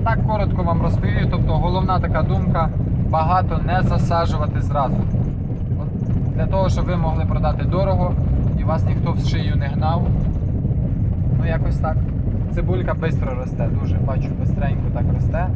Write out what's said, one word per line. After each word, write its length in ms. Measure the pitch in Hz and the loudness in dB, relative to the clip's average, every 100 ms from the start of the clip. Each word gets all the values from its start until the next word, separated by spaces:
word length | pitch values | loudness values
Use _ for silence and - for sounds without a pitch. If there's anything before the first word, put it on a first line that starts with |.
Так 240 | 220 226 - | 0 0 0
коротко 360 | 214 196 - | 0 0 0
вам 180 | 175 170 | 0 0
розповів. 460 | 170 - - - - | 0 0 0 0 0
Тобто 220 | - - | 0 0
головна 460 | 156 165 180 185 180 | 0 0 0 0 0
така 220 | 190 165 | 0 0
думка, 480 | 151 185 - 175 160 - - - - | 0 0 2 2 0 0 0 0 0
багато 500 | 156 165 180 185 165 165 | 0 2 2 2 0 0
не 160 | 180 | 2
засаджувати 800 | 180 165 - 170 165 160 - - | 2 2 2 2 0 0 0 0
зразу. 400 | - 143 135 - - - - - - - - - | 0 0 0 0 0 0 0 -2 -4 -4 -2 -2
От 60 | - - - - - - | -2 -2 0 0 0 0
для 100 | - | 0
того, 240 | 190 185 | 2 2
щоб 160 | - - | 2 0
ви 100 | - | 0
могли 300 | 165 - - | 0 0 0
продати 380 | - 156 - | 0 0 0
дорого 500 | - - 190 185 180 - - - - - | 0 2 2 2 2 0 0 2 2 0
і 40 | |
вас 220 | - - - | 0 0 0
ніхто 260 | - 127 | 0 0
в 80 | 127 | 0
шию 360 | - - - - | 0 0 0 0
не 100 | - | 0
гнав. 420 | - - - - - - - - - - - - - - - - - | 0 0 2 2 2 0 0 -2 -2 0 0 0 0 0 0 0 0
Ну, 60 | - | 0
якось 300 | 165 - - | 0 0 0
так. 200 | 156 156 - - - - - | 0 0 -2 -2 -2 -2 -2
Цибулька 400 | - 160 180 175 | -2 0 0 -2
бистро 420 | 156 160 - - - | -2 -2 -2 -2 -4
росте, 340 | 156 - 143 - | -4 -2 -2 0
дуже, 160 | - - | 0 0
бачу, 320 | - - - - | 0 -2 -2 -2
бистренько 500 | - - 139 131 131 | -2 0 0 0 -2
так 100 | 127 131 | 0 0
росте. 340 | 131 - 160 185 | 0 0 0 0